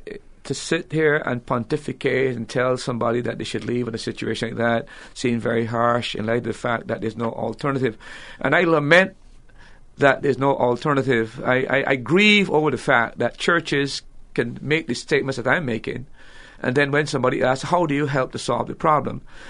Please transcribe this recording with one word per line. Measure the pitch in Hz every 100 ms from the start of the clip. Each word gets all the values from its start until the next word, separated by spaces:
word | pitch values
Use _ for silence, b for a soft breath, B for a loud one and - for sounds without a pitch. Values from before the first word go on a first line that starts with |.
| - - - -
to | -
sit | 139 - 165 -
here | 151 156 147
and | - 120 -
pontificate | 123 113 151 - 131 135 127 131 117
and | 110
tell | 127 127 127
somebody | - 120 117 120
that | 117 113
they |
should | 110 110
leave | 110 123 113
in |
a | 113
situation | - - 113 113 113
like | 110
that | 117 117 - B B
seems | - 123 117
very | 113 117
harsh | 113 117 120 120 117
in | - 110
light | 117
of |
the | 120
fact | 110 123 117 -
that | 113
there's | 110 113
no | 117
alternative. | - 113 107 147 135 123 - B B B B
And | 131
I | 160
lament | 175 160 143 170 190 - - - - b b b - -
that | 139 127
there's | 139 123
no | 139
alternative. | - 123 120 156 139 127 120 113 -
I, | - 127
I, | - 131 -
I | 135
grieve | 113 175 214 208 185
over | 151 151
the | 117
fact | - 123 113 -
that | 120 -
churches | - 170 156 143 143 - - - -
can | - 120 127
make | 135 160 160
the |
statements | 120 - 143 131 131
that | 120
I'm | 156
making, | 123 113 - - 131 B B B B B
and | 127
then | 131 143
when | 147 147
somebody | 139 127 135
asks, | 127 135 -
"How | 175 165
do |
you | 143 147
help | 139 131
to | -
solve | - 117 117
the |
problem?" | 131 160 151 123 117 - B